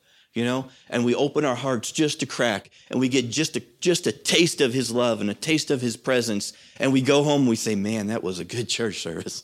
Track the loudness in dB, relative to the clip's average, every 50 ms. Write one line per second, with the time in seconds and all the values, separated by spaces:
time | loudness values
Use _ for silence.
0 | _ _ _ _ _ _ -6 -4 -2 -2 -2 -2 -4 -8 -14 -20 _ -4 -2 0
1 | 2 2 2 2 2 0 2 0 0 0 0 0 -2 -2 -2 -2 -4 -4 -2 0
2 | 0 0 0 -2 -6 -6 -2 0 0 0 0 -2 -4 -10 _ -20 -10 -4 -2 0
3 | 0 2 2 2 0 0 0 -2 -2 -2 -2 -6 -8 -10 _ -4 0 2 2 2
4 | 0 -2 -4 -2 -2 2 4 4 4 4 2 2 2 2 2 0 -2 0 0 2
5 | 2 2 2 0 0 -2 -2 -4 -2 0 0 0 0 0 -2 0 0 -2 -4 -4
6 | -2 0 0 0 0 0 -2 -4 -4 -6 -12 -14 -20 -16 -8 -2 0 2 2 2
7 | 4 4 4 4 4 4 4 4 4 4 2 2 0 -2 -2 -2 -2 -2 -2 -2
8 | -4 -4 -4 -4 -4 -6 -6 -6 -8 -8 -6 -6 -4 -4 -4 -4 -4 -4 -4 -6
9 | -8 -8 -8 -8 -8 -10 -10 -12